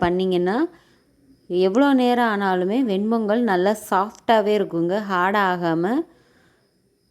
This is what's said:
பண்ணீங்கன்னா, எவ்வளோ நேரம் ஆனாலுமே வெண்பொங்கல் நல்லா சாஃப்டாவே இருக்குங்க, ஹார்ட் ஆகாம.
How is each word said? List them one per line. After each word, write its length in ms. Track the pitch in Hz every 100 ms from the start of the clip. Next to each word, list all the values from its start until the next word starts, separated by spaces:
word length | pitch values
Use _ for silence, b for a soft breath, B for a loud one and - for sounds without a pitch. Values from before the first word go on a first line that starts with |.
| 175
பண்ணீங்கன்னா, 520 | 180 185 175 180 233 339 b b b b _ _ _ - 180 190
எவ்வளோ 220 | 220 285 262
நேரம் 300 | 247 247 233
ஆனாலுமே 460 | 202 196 180 185 240 247
வெண்பொங்கல் 520 | 196 214 233 208 226 233
நல்லா 240 | 180 190 220 -
சாஃப்டாவே 680 | 190 208 - - 220 202 208
இருக்குங்க, 360 | 175 165 170 202 202
ஹார்ட் 280 | 185 185 208 190
ஆகாம. 420 | 180 170 165 185 277 339 b b b b b b _ _ _ _